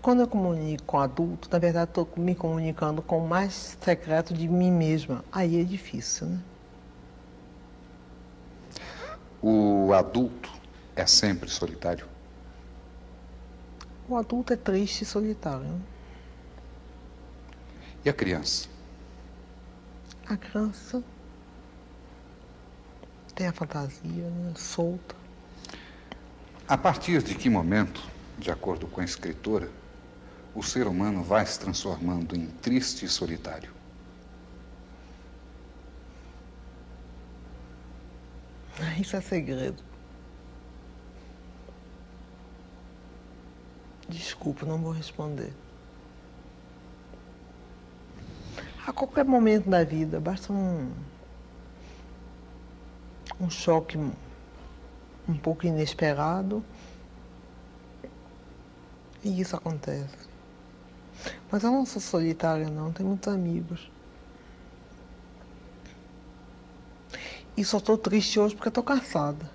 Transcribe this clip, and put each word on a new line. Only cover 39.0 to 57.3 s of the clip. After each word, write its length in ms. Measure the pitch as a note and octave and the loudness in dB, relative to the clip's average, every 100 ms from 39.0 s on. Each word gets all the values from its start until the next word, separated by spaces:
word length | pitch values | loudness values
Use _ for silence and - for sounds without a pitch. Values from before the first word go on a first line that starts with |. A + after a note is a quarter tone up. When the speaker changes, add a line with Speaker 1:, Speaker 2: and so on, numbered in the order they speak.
Speaker 1:
Isso 160 | G3 G3 | -2 -2
é 40 | |
segredo. 600 | F#3 F3+ C3 C3 C3 - - - - - - - - - - - - - - - - - - - - - - - - - - - - - - - - - - - - - - - - - - - - | 0 0 0 -2 -2 -4 -12 -18 -18 -18 -18 -18 -18 -18 -18 -18 -18 -18 -18 -18 -18 -18 -18 -18 -18 -18 -18 -18 -18 -18 -18 -18 -18 -18 -18 -18 -18 -18 -18 -18 -18 -18 -18 -18 -18 -18 -20 -18 -10
Desculpa, 560 | E3 - - D3+ C#3+ | -8 -8 -4 -4 -2
não 140 | D3+ D#3+ | -2 -2
vou 140 | D#3+ | -2
responder. 600 | D#3+ D3+ - D3+ C#3+ - C#3 - - - - - - - - - - - - - - - - - - - - - - - - - - - - - - - - - | -4 -6 -6 -4 -4 -6 -8 -16 -20 -20 -20 -18 -18 -18 -18 -18 -20 -20 -20 -18 -20 -18 -18 -18 -18 -18 -18 -18 -18 -20 -20 -18 -16 -14 -12 -10 -10 -10 -10 -6
A 60 | |
qualquer 320 | - C4+ - | -2 0 4
momento 440 | C4+ B3+ A3 G#3+ F#3+ | 8 10 10 8 8
da 140 | F3+ | 8
vida, 360 | D#3+ D#3+ D#3 D#3+ | 8 4 2 2
basta 320 | D#3 F#3+ - | 0 -2 -2
um, 380 | G3+ F#3 E3+ B2+ - C#3 - - - - - - - - - - - - - - - - - - - - - - - | 0 2 2 -2 -6 -10 -14 -18 -18 -18 -18 -18 -18 -16 -16 -16 -16 -16 -16 -16 -16 -16 -16 -16 -16 -16 -16 -12 -2
um 100 | F3+ | -2
choque 480 | - - E3 D#3+ D#3 D3 - - - - - - - - - - - - | 2 6 6 4 -2 -2 -4 -12 -16 -18 -18 -16 -16 -18 -18 -20 -10 -2
um 80 | D3+ | 0
pouco 300 | D#3+ D#3+ E3+ | 0 2 2
inesperado 960 | D#3 D3+ - D#3 C#3+ D3+ F3+ G3 G#3 A3 - - - - - - | 2 0 2 2 4 2 2 0 -2 -4 -14 -18 -18 -18 -18 -18